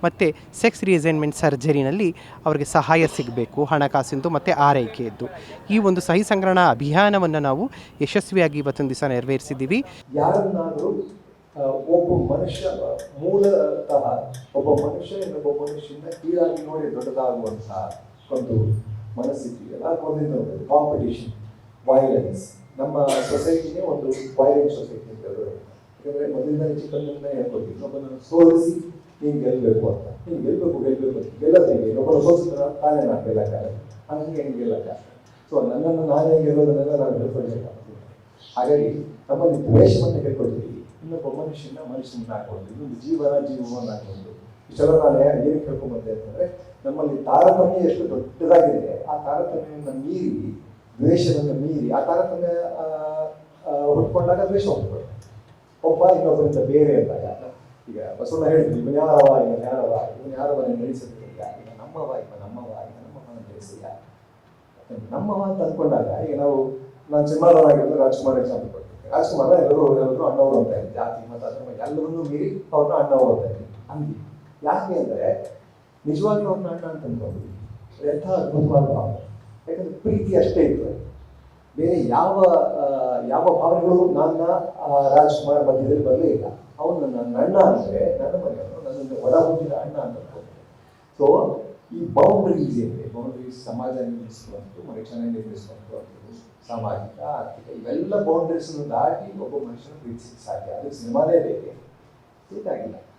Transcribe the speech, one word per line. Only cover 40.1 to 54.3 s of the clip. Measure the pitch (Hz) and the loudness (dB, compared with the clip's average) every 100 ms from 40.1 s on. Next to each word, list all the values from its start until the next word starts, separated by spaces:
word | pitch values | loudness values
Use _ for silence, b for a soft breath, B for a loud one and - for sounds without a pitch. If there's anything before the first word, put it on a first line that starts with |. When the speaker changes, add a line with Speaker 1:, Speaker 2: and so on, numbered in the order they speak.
| - | 0
Speaker 2:
ಹೇಳ್ಕೊಳ್ತೀವಿ, | - - - - - - - - | -2 -2 -4 -4 -10 -14 -18 -18
ಇನ್ನೊಬ್ಬ | 160 165 135 131 | -12 -8 -8 -8
ಮನುಷ್ಯನ | 156 143 139 135 123 | -10 -12 -16 -16 -12
ಮನುಷ್ಯನನ್ನ | 131 120 120 110 | -12 -12 -14 -10
ಹಾಕೊಂಡು, | 107 101 95 95 | -10 -10 -14 -14
ಇನ್ನೊಂದು | 110 143 117 | -14 -14 -12
ಜೀವನ | 131 160 143 143 127 | -6 -2 0 0 -2
ಜೀವವನ್ನ | 127 120 123 117 | -6 -8 -8 -8
ಹಾಕೊಂಡು. | 104 101 95 95 - - - _ | -10 -12 -16 -16 -20 -20 -20 _
ಇಷ್ಟೆಲ್ಲ | 113 147 160 | 0 4 6
ನಾನು | 147 131 | 6 6
ಏನಕ್ಕೆ | 143 - 147 156 - | 4 4 2 0 -2
ಹೇಳ್ಕೊಂಡ್ಬಂದೆ | 135 135 117 110 | -8 -6 -8 -6
ಅಂತಂದ್ರೆ, | 110 - - - - B B 277 | -8 -8 -4 -4 -4 B B -8
ನಮ್ಮಲ್ಲಿ | 294 147 - | -2 -2 -2
ತಾರತಮ್ಯ | - 151 180 185 175 185 165 | 2 6 8 8 4 4 0
ಎಷ್ಟು | 123 - | 0 -4
ದೊಡ್ಡದಾಗಿದೆ, | 131 - - 160 175 - - - - | -6 -8 -4 6 8 8 2 -2 -6
ಆ | - 151 | -6 -6
ತಾರತಮ್ಯವನ್ನು | - 151 170 165 151 147 147 131 143 | -2 -2 -2 -4 -8 -12 -10 -8 -6
ಮೀರಿ, | 185 - - 107 - - - _ - | -4 -4 -4 -8 -10 -18 -20 _ 0
ದ್ವೇಷವನ್ನು | 147 175 - 147 147 | 2 4 4 2 0
ಮೀರಿ, | 135 151 151 120 | -2 -2 -2 0
ಆ | 117 | -2
ತಾರತಮ್ಯ, | - 175 185 175 175 | 0 2 0 0 -2
ಆ, | 170 170 156 160 156 151 156 156 - - _ - | -2 -4 -6 -6 -6 -6 -6 -6 -8 -20 _ -6
ಆ, | 143 143 | -2 2
ಹುಟ್ಕೊಂಡಾಗ | 147 - 180 175 | 2 2 2 2